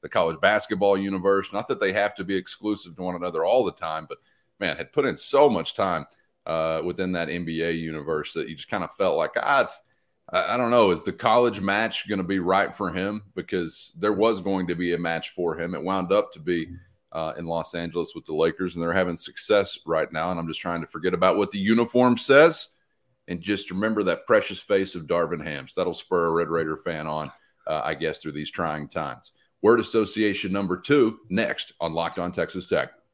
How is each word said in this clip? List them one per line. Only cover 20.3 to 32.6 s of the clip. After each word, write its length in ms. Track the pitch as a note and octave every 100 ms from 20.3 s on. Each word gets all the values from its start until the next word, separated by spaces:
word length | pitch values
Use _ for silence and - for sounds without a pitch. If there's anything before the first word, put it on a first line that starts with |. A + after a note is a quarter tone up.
And 100 | F2
I'm 80 | E2
just 140 | D#2
trying 200 | F2+ E2+
to 60 | D#2
forget 260 | F2 F2
about 240 | F2+ F#2 F2+
what 140 | G2+
the 80 | G2+
uniform 580 | F#2+ A2+ A#2 B2 B2 A#2+
says 580 | - C#3 E3 D#3 - _ _ _ _ _ -
and 140 | F2
just 300 | E2+ G2+ -
remember 320 | F#2 G#2+ G#2+
that 220 | F#2+ E2 -
precious 340 | A2 - F#2+
face 340 | - G2 F#2+ F2+
of 120 | D2+
Darvin 360 | F2 E2+ D#2+
Hams. 300 | D#2 C#2+ C2+
That'll 200 | - F2
spur 340 | E2 - F2+ E2+
a 40 |
Red 180 | E2 E2
Raider 280 | E2 D#2+ D#2+
fan 300 | - D#2+ D#2
on, 240 | D2+ D2 - _ _ -
uh, 160 | D#2
I 100 | B1+
guess, 280 | D#2 D#2+ D2+
through 120 | D#2+
these 180 | D2 D2
trying 360 | - E2 D2+ D2
times. 460 | - D2+ A#1+ - _ _ _
Word 180 | G#2 A#2
association 720 | A2 A2+ G2+ - G#2+ F#2+ G2
number 260 | G2 G2 F2+
two 420 | - D3 A2+ A2 -
next 440 | F2+ A2 - - -
on 120 | E2+
Locked 260 | D#2+ E2 -
On 120 | F2
Texas 380 | E2+ E2 F#2